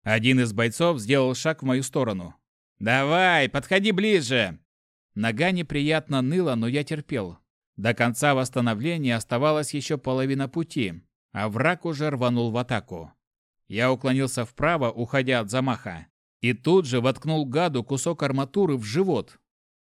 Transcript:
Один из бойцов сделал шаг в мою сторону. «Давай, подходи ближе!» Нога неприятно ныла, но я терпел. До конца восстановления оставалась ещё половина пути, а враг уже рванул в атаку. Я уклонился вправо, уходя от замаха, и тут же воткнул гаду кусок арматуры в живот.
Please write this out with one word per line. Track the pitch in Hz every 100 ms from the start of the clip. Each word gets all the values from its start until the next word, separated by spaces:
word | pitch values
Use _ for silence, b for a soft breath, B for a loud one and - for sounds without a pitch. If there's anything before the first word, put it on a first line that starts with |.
Один | 107 113 117 131
из | 117
бойцов | 104 117 - 170 147
сделал | 104 139 127 123
шаг | 160 160
в | 131
мою | 127
сторону. | 135 151 123 95 87 - _ _ _ -
«Давай, | 104 131 139 170 185 165 131
подходи | 143 - 190 208
ближе!» | 185 214 196 123 127 98 80 _ _ _ _ _
Нога | 104 113 113 175
неприятно | 180 156 147 147 156 151 139
ныла, | 127 180 165 120
но | 117
я | 139
терпел. | 143 151 - 127 92 85 _ _ _ -
До | 107
конца | 117 120 113 147
восстановления | 135 127 131 120 104 147 170 135 117
оставалась | - 120 151 151 147
ещё | 147 - 151
половина | 131 131 135 139 139
пути, | 170 160 151 101 85 - _ _
а | 104 107
враг | 110 151 180 170
уже | 143 151
рванул | 135 123 120 117
в | 113
атаку. | 123 113 - 87 80 _ _ _ _ _ -
Я | 101 127
уклонился | 131 135 131 131 131
вправо, | 113 - 151 170 123
уходя | 113 120 139 127 127
от | 104
замаха, | 127 131 117 104 82 - _ _ _
и | 117
тут | 120 156 190 147
же | 123
воткнул | 123 - 151 160 143
гаду | 143 175 131
кусок | 113 139 170 165
арматуры | 143 131 131 202 190 131
в |
живот. | 104 135 190 127 85 - _ _ _ _ _